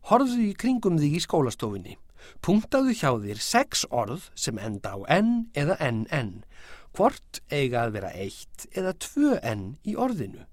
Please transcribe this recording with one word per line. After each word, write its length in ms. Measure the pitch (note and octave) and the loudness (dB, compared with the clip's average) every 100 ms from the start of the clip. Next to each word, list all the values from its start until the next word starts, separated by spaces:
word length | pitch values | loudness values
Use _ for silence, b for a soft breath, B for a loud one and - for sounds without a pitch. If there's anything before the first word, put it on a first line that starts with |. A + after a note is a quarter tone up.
Horfðu 480 | - A3+ C4+ A#3+ G#3+ | 4 4 4 2 0
í 40 | |
kringum 460 | G3 A#3+ B3+ G3+ E3 | 0 0 2 4 4
þig 160 | D3 E3 | 4 2
í 60 | |
skólastofunni. 720 | - E3+ C3 - A2+ G2 E2+ - - B B B | 0 2 2 0 -6 -6 -10 -16 -20 B B B
Punktaðu 520 | - G#3 - C4+ C4 | 2 2 4 2 2
hjá 180 | A3+ D3 A#2 | 2 2 2
þér 160 | G2+ G#2 | -2 -6
sex 440 | - A#3 - - - | 2 2 2 -2 -2
orð 400 | B2 G#2 D3+ - - | -2 -2 -4 -10 -6
sem 240 | - A2 | -6 -4
enda 360 | G#2+ G2+ G2+ G2 | -6 -6 -6 -8
á 40 | F#2+ | 2
N 420 | E3+ A3 A#3+ A3+ | 2 4 0 -2
eða 240 | - C#3+ F#3+ | -2 0 0
N 260 | C#3 A2+ A#2 | 0 -2 -2
N. 320 | D3+ A2 F#2 - B B B B | -4 -4 -8 -16 B B B B
Hvort 500 | - A3 - - - - | 2 2 2 -16 -18 -4
eiga 360 | D3 C3 A#2+ A#2 | 0 0 2 0
að 120 | G#2+ | -2
vera 140 | F#2 | -6
eitt 540 | F2 G2 - - - - | -6 -8 -10 -16 -16 -8
eða 220 | - F#3 | -4 -4
tvö 440 | F#3 - - D4 B3 | -4 -4 2 4 4
N 360 | A#2 G#2+ F#2+ C3 - | 0 -4 -6 -8 -6
í 100 | G#3 | -2
orðinu? 500 | B3+ G#3+ G2 - - | -2 -2 -6 -8 -18